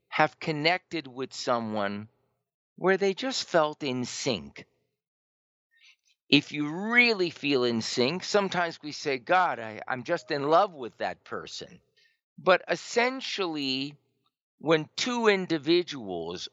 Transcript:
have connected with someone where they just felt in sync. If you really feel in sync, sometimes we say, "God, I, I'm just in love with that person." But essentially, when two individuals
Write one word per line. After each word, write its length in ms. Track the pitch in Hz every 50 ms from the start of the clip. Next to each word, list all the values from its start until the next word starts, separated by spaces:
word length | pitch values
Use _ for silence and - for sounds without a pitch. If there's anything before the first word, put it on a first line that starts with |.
| _ -
have 300 | - - 156 147 - -
connected 680 | - 165 156 147 147 165 180 185 _ - - 165 135 135
with 260 | 123 127 131 - -
someone 760 | - - 139 123 117 113 110 107 107 101 98 101 104 107 - _ _ _ _ _ _ _ _ _ _ _ _ _
where 220 | - - 185 190 180
they 180 | 202 196 190
just 340 | - 247 269 254 - - -
felt 320 | - 170 151 151 151 -
in 240 | 156 135 127 127 123
sync. 600 | - - - - 147 117 87 71 73 - - - _ _ _ _ _ _ _ _ _ _ _ _ _ _ _ _ _ _ _ _ _ _ _ - - - _ _ _ _ _ _ -
If 220 | 135 147 - -
you 180 | 147 147 147 147 156 180 202 220
really 380 | 233 240 240 233 220 190 180 165
feel 340 | - - - 143 143 127 123
in 180 | 120 117 113
sync, 420 | 110 - - 135 120 131 170 180 -
sometimes 580 | - - 208 196 185 180 180 175 170 160 -
we 100 | - 147
say, 260 | 135 - - 151 135 131
"God, 420 | 107 - 175 185 180 160 131 113
I, 220 | 113 110 107 107 - -
I'm 160 | 127 127 117
just 260 | - 170 160 - -
in 200 | 156 143 139 147
love 240 | 160 175 202 202 170
with 240 | 143 123 107 - -
that 260 | 110 92 87 - -
person." 560 | - 117 95 78 - - - - - - - _ _ _ _ _ _ _ _ _ _ _ -
But 260 | 143 180 180 170 - -
essentially, 1300 | 175 160 - - - 240 233 254 262 269 - - - - 190 170 156 151 139 135 131 135 135 147 147 - _ _ _ _ _ _ _ _ _ _ _ _
when 300 | - 147 165 156 151 - -
two 320 | - - 247 247 240 226 214
individuals 1200 | 202 190 185 165 165 156 127 151 170 175 175 - 151 135 110 95 90 85 82 82 90 85 - -